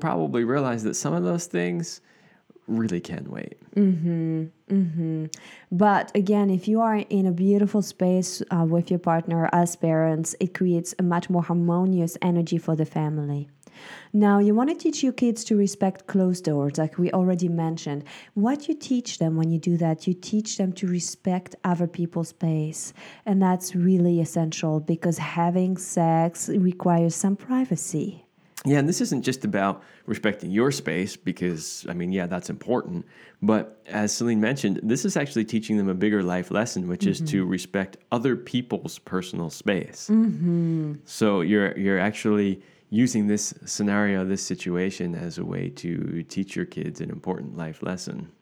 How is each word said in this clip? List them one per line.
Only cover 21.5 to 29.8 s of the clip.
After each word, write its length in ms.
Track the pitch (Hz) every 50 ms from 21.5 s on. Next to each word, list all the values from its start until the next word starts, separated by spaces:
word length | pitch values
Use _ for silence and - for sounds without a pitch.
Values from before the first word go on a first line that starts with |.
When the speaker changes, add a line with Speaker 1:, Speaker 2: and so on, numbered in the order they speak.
| - - -
Speaker 2:
other 220 | 185 175 165 175
people's 440 | 165 170 - 170 170 - 175 165 -
space. 640 | - - - 165 160 156 151 156 160 - - - - - - - - - - 220
And 120 | 196 196
that's 360 | 190 185 180 180 180 - -
really 460 | 180 175 185 190 180 175 175 175 170
essential 580 | 165 160 - 170 165 160 156 - - 160 156 156
because 400 | 151 - 170 165 - 175 160 170
having 580 | 160 151 - 170 170 175 175 185 185 185 185 175
sex 720 | - - - 180 165 165 165 165 165 170 170 - - -
requires 640 | - 214 180 180 180 180 - 185 170 170 170 165 165
some 220 | - - 196 202
privacy. 880 | 196 - - 254 254 262 - 185 - - - - 151 - 208 - - - _ _ _ _ _ - - - 135
Speaker 1:
Yeah, 120 | 143 143
and 100 | 139 156
this 100 | 185 -
isn't 220 | 254 226 156 127
just 240 | - 131 127 - -
about 380 | 107 95 101 95 98 104 -